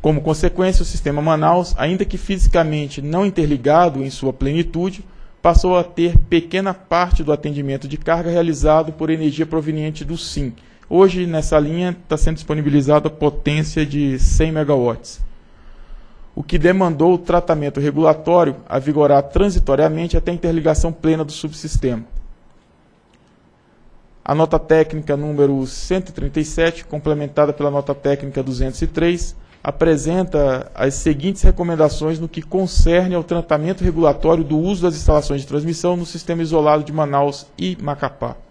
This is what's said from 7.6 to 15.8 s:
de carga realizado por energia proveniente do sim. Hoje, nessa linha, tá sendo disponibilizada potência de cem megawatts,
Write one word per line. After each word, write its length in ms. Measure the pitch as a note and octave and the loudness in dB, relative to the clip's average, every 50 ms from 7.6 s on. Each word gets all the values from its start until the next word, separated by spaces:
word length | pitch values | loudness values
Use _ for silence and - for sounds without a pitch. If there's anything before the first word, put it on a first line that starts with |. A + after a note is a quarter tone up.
| C#3+ C#3 C#3 C3+ - | -4 -6 -6 -6 -8
de 80 | C#3 C#3+ | -10 -10
carga 340 | D3+ - - E3 E3 E3 E3+ | -6 -2 -2 -2 0 0 -2
realizado 600 | E3+ E3+ E3+ E3 D#3 C3+ D3 D3+ D3+ D#3+ D#3+ D#3+ | 0 0 0 0 0 2 2 4 4 4 2 0
por 180 | D#3 D#3 D3+ D#3 | -6 -6 -2 -2
energia 360 | D#3+ D#3+ D#3+ D3+ C#3 D#3 D#3+ | -2 0 0 -2 0 -2 -4
proveniente 580 | D#3 D#3+ D#3+ D3+ D#3 D#3 D#3 D3+ D#3 D3+ D3+ C#3+ | -2 -2 -4 -2 -2 -4 -4 -4 -6 -6 -8 -8
do 140 | C#3+ E3+ | -8 -8
sim. 340 | E3 - - - - C#3+ B2+ A2+ - - - - _ - - | -8 -10 -8 -6 -6 -6 -6 -8 -12 -20 -20 -20 _ -10 0
Hoje, 360 | E3 F3 G3 F#3+ F3 F3+ F3+ | 4 4 6 6 4 0 -4
nessa 320 | E3+ E3 D#3 D3+ - D#3+ | -2 -2 -2 0 2 2
linha, 380 | D3+ D3+ D3 D#3+ F3 F3+ F3+ F3 F3 - | 2 2 2 -2 -2 -2 -4 -4 -8 -6
tá 120 | - - | -6 0
sendo 180 | D3 - D#3+ D#3+ | 2 2 0 0
disponibilizada 720 | D3+ - - D3+ D#3 D3 D3 C#3+ D3 C3+ C3+ D3+ D3+ D3+ D#3 | -2 -6 -4 -4 -2 0 2 2 2 4 4 4 4 2 0
potência 760 | D3+ - D3+ D3 C#3+ - - C#3+ D3 D3+ D3+ D3+ - D3 D3+ | -4 0 -2 -2 -2 0 -2 -2 0 0 -2 -2 -2 -4 -4
de 340 | C#3 C#3+ D3 D3 C#3 C3 B2+ | -2 -2 -2 -2 -2 2 2
cem 320 | - - - - D#3+ D#3+ | 2 4 4 2 2 2
megawatts, 720 | D#3+ D#3 D3+ C#3 C#3+ C3+ A#2+ A#2+ A2+ A#2+ - - - - - - - - - - - - - - - - | 0 -2 0 0 0 2 2 0 -2 -4 -10 -18 -8 -8 -8 -8 -8 -18 -20 -20 -20 -20 -20 -20 -20 -20